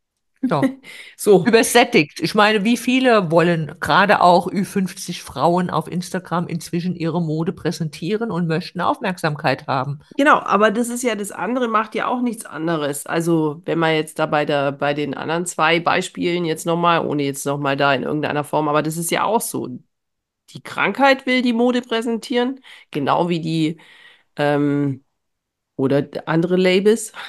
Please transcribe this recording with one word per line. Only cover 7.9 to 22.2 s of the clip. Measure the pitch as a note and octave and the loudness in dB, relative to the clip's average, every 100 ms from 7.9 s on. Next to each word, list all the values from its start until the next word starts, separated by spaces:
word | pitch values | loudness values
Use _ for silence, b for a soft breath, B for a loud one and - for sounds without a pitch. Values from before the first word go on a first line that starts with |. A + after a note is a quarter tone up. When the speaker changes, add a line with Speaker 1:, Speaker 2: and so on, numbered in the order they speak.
| - E3 G#3+ A#3 | -6 -6 -4 -4
Speaker 1:
und | E3+ E3+ | -4 -2
möchten | D#3+ - F3 | -2 -4 -4
Aufmerksamkeit | F3 C#4+ G#3 F3+ D#3+ D3+ D3+ C3 - | -4 -2 -4 -4 -4 -2 -2 -2 -2
haben? | C3+ C3 C#3+ B - | -4 -4 -8 B 0
Speaker 2:
Genau, | C#4+ B3+ | 4 4
aber | - G3 G#3+ | 2 2 2
das | G#3+ A#3+ | 2 -2
ist | A#3+ | -4
ja, | B3+ | -4
das | G#3 G3 | -4 -6
andere | - F#3 B3 A#3+ | -6 -4 -2 0
macht | G#3+ A3 | 0 -2
ja | G#3 - | -4 -2
auch | B3 | -2
nichts | B3 G#3+ | -2 -4
anderes. | - - D#3+ E3 C#3+ C#3+ - | -10 -6 -2 -2 -2 -4 -4
Also | E3 E3 E3 D#3 D3+ | -2 2 2 0 -2
wenn | - D#3 | -4 0
man | D#3+ | 2
jetzt | D#3 D#3 - | 2 0 -2
da | D#3 | 0
bei | D#3 | 0
der, | D3 C#3+ C#3 | 0 0 0
bei | C#3 C#3+ | 0 -2
den | D3 D3 | 0 -4
anderen | - - E3 F3 | -4 -4 -4 -4
zwei | - D#3 E3+ | 0 2 2
Beispielen | E3+ F3 F3+ - F3 F3 | 2 0 -2 -4 -2 -2
jetzt | E3+ E3 E3+ | -2 -2 -2
nochmal, | E3+ F3 E3 - | 0 2 2 0
ohne | D3 | -2
jetzt | C#3 C3+ C#3+ | -4 -4 -4
nochmal | C#3+ C#3+ C#3 | -2 -2 0
da | C#3+ | 2
in | C#3 | 2
irgendeiner | C#3 D3+ C#3+ D3 | 0 -2 -2 -4
Form, | D3 D3+ D3+ | -2 -2 0
aber | D3 | 0
das | D3+ D#3+ | -2 -4
ist | E3 | -4
ja | E3+ | -2
auch | - A3 | 0 -2
so. | - C3 A#2+ B2+ - _ _ _ _ _ _ | -2 -6 -8 -10 -16 _ _ _ _ _ _
Die | - | -20
Krankheit | - - D3 G3+ C4+ C4+ C4 | -10 -2 -2 2 2 2 2
will | B3+ | 0
die | B3 | 2
Mode | A3+ B3 B3 | 2 2 0
präsentieren, | A#3+ A3+ A#3 A3+ | -2 -4 -2 -4